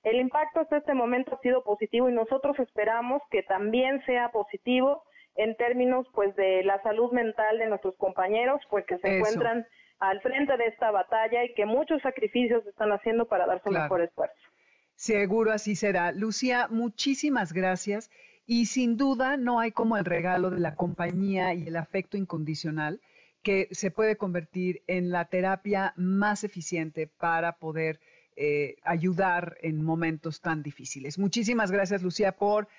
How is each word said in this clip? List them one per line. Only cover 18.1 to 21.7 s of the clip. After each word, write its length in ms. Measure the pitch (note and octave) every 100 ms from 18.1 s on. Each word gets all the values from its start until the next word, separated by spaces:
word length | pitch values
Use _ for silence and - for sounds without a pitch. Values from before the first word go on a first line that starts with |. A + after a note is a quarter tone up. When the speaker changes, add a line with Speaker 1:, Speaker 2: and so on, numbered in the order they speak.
| _ - _ -
Speaker 2:
Y 200 | A#3 A3+
sin 320 | - B3 A3+
duda 400 | C4+ C4 C4 C#4
no 220 | B3 A#3+
hay 120 | A3+
como 240 | A3 A3+ A3
el 80 | F3
regalo 440 | D#3+ E3+ F3+ F#3
de 100 | E3
la 160 | E3+ -
compañía 800 | F3 - F3 F3 G3 F#3+ F#3
y 140 | F3
el 100 | D#3